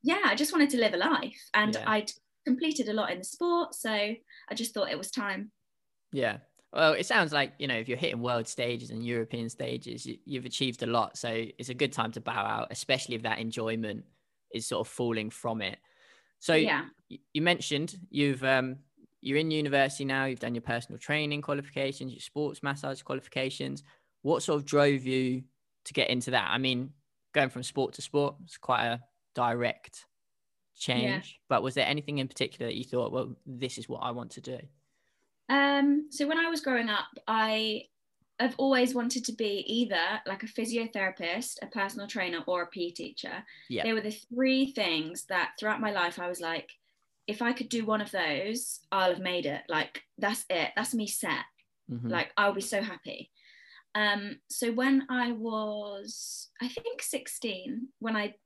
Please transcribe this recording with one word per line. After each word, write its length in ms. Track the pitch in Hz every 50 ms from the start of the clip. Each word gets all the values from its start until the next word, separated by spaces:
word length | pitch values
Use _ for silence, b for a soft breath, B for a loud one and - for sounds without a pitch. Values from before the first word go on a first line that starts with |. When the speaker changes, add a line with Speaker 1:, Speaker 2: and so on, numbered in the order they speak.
| -
Speaker 1:
Yeah, 180 | 254 339 403 403
I 100 | 269 202
just 160 | 233 294 302
wanted 200 | - 330 285 285
to 60 | 285 240
live 160 | 226 208 185
a 40 | 175
life. 520 | 190 320 311 - - - - - - - -
And 220 | 208 214 214 214
Speaker 2:
Yeah. 80 | - 220 226
Speaker 1:
I'd 220 | 214 214 214 - - - _ _ _ _ _
completed 420 | - 247 254 320 320 302 - 233 220
a 60 | 208
lot 180 | 220 202 -
in 80 | 180 185
the 40 | 185
sport, 500 | - - - 339 349 349 339 339 - -
so 140 | - - 226
I 640 | 220 208 208 208 226 233 _ _ - - - - 214
just 180 | - 233 226 -
thought 160 | 214 196 -
it 80 | - 147
was 140 | 190 -
time. 400 | - - 208 202 190 190 208 214 _ _ _ _ _ _ _ _ _ _ _ _
Speaker 2:
Yeah. 260 | - 135 127 113 104 120 - _ _ _ _ _ -
Well, 200 | - 160 156 156
it 120 | - 180 -
sounds 260 | 240 220 180 156 151
like, 200 | 147 139 131 - _
you 100 | 147 139
know, 100 | 127 113
if 100 | 113 131
you're 80 | 120 123
hitting 240 | - - - 117
world 260 | 117 123 123 117 113 -
stages 440 | - - 123 120 123 117 123 120
and 120 | 113 110 117
European 460 | 120 120 117 113 113 - 117 117 113
stages, 560 | - _ 131 123 123 123 123 123 117 120 -
you, 140 | 131 117 - _
you've 200 | - 143 127 127
achieved 380 | 127 - - 139 131 120 - 120
a 20 |
lot. 320 | 117 117 117 110 - - -
So 300 | - 120 113 113 113 110 - -
it's 120 | 123 127
a 40 | 127
good 180 | 123 147 135
time 200 | - - 113 110
to 100 | 110 117
bow 240 | - 117 113 104 101
out, 220 | 104 107 113 113 -
especially 460 | - - - - 135 123 - - 123
if 80 | 110 113
that 160 | 110 110 -
enjoyment 640 | 113 113 110 - 110 113 113 113 110 107 101 107 98 _ _ _ _ _ _ _ _ _ -
is 140 | 117 110 -
sort 140 | - 90 110 -
of 40 |
falling 400 | - - 127 117 117 110 107 110
from 300 | - - - 120 113 110 101
it. 160 | 92 - - b b b b b b b b b b b b
So 160 | - - 165
Speaker 1:
Yeah. 340 | 160 160 - 156 139 - - - _ _ _
Speaker 2:
y-, 100 | - - _ _ _
you 80 | 151
mentioned 560 | 156 175 175 - - - 147 139 156 - - - - -
you've, 340 | - 143 143 143 135 127 131
um, 340 | 131 135 131 127 131 127 139 - _ _ _ - _ _ _
you're 160 | - - 135 147
in 120 | 160 160
university 540 | 156 156 147 143 139 139 135 135 139 - 143
now, 200 | 135 135 135 135
you've 140 | 135 131 117
done 160 | - 117 120
your 60 | 120 117
personal 360 | - 120 117 120 - - 113
training 420 | - - 147 151 151 147 147 147
qualifications, 720 | 143 - 147 143 139 143 - 139 139 135 139 139 131 131 120
your 80 | 123
sports 420 | - - _ 147 151 143 - - -
massage 380 | 143 139 143 143 139 135 131 -
qualifications. 800 | - 135 135 - - - 139 131 135 135 - 139 135 139 143 b b b b b b b b
What 220 | _ 135 165 - -
sort 140 | - 156 147
of 80 | 139
drove 400 | 143 143 143 143 143 139 135 123
you 380 | 127 131 131 131 127 127 131 131 - _ _ _ _ _ _ _
to 80 | - -
get 160 | - 131 -
into 220 | 123 127 120 -
that? 180 | 123 123 98 76
I 80 | 82 123
mean, 340 | 131 131 127 120 127 143 - _ _ _ _ _ _ _ _
going 160 | 147 139 131
from 140 | - 127 127
sport 300 | - - 143 131 - -
to 60 | - -
sport, 320 | - - 147 143 139 143 - -
it's 120 | 170 - -
quite 280 | - - 127 113 113
a 160 | 120 117 120 123 _ _ _ _ _ _
direct 680 | - 120 120 117 120 120 117 - - - - - - - _ _ _ _ _ _ _ _ _ _ _ _ _ _ - - - 127
Speaker 1:
Yeah. 280 | 120 123 127 123 -
Speaker 2:
change, 180 | - - - _ _ _
but 140 | 135 113 95
was 120 | 131 123
there 120 | 139 127 -
anything 320 | 139 151 143 147 147 143
in 80 | 131 131
particular 400 | - - 131 - - - 123 117
that 60 | - -
you 60 | 123
thought, 260 | - - 123 120 107 -
"Well, 220 | 127 127 131 120 _ _
this 320 | 151 131 120 135 127 - -
is 120 | 117 -
what 100 | - 113
I 120 | - 120
want 200 | 120 123 120 117 -
to 80 | -
do"? 180 | 139 135 127 120 - 139 _ _ _ _ _ _ _ _ _ _ _ _ _ _ _ -
Speaker 1:
Um, 580 | 269 277 277 277 285 285 277 285 285 294 302 302
so 160 | - - 285 285
when 100 | 320 320
I 100 | 330 330
was 120 | 330 302
growing 280 | - 269 262 240 226 226
up, 180 | 208 202 - - - - - -
I 580 | 220 220 220 220 220 220 220 220 214 214 - _ _ _ _ _ _ _ _ _ _ _
have 160 | 240 254 - -
always 360 | 269 269 269 254 247 254 262
wanted 320 | 247 233 240 - 254 233
to 80 | - 220
be 300 | - 226 208 202 196 - -
either, 540 | 220 233 240 208 202 170 165 185 208 214 -
like, 180 | - 196 196 -
a 40 | 214
physiotherapist, 1120 | - - 220 226 233 233 226 226 - 208 196 190 190 - 180 170 175 214 254 - - -
a 60 | - -
personal 400 | - 214 196 196 - 202 202 214
trainer, 360 | - 214 185 175 170 170 160 -
or 140 | 180 175
a 60 | 175 170
P 180 | - 190 175 170
E 40 | 170
teacher. 500 | - - - - - - - - 190 226 B B B B B
Speaker 2:
Yeah. 140 | 123 110 -
Speaker 1:
They 100 | 226 226
were 80 | 220
the 100 | 202 214
three 600 | 214 - - _ 240 240 262 262 262 262 269 269
things 540 | - - 208 175 165 156 156 160 175 - -
that 280 | - 190 180 - - - -
throughout 220 | 208 214 220 247
my 100 | 220 208
life 280 | 202 190 175 175 180 -
I 80 | 180 175
was 100 | 180 165
like, 320 | 165 165 165 160 - - - _ _ _ _ _ _ _ _ _ _ -
"If 140 | 208 214
I 100 | 240 240 254
could 140 | 247 247 -
do 160 | - 233 220
one 140 | 208 220 214
of 100 | 208 202
those, 680 | - 190 170 156 147 135 185 208 226 247 - - - - _ _
I'll 180 | - 196 185 185
have 80 | 180 180
made 240 | 185 180 180 180 160
it. 180 | 143 143 - - -
Like, 360 | 170 156 151 - _ - - _ _ -
that's 280 | 208 202 214 - - -
it. 220 | 190 170 156 - -
That's 180 | 202 226 - -
me 140 | 226 214 196
set. 380 | - - - 180 147 131 - - _ _ _ _ _ _ _ -
Speaker 2:
Mm-hmm. 180 | 123 117 117 113
Speaker 1:
Like, 240 | 175 170 156 - - -
I'll 160 | 202 202 196
be 80 | 196
so 200 | 196 - - 196 208
happy." 480 | 214 180 - _ - - - - _ B B B B B B B B B B B B _
Um, 460 | 214 214 208 202 202 202 202 - - _ _
so 220 | - - 247 233 226
when 340 | 233 254 269 269 269 269 269
I 220 | 254 247 247 240 240
was, 1160 | 220 220 226 214 214 214 214 208 208 208 208 202 196 208 214 - - - - - - - - _ -
I 80 | 240 247
think, 320 | - 480 - 466 494 - -
sixteen, 840 | - - 254 254 - - - - 226 196 185 185 - 190 226 240 - _ _
when 160 | 214 226 226 214
I 180 | 208 208 208 _ _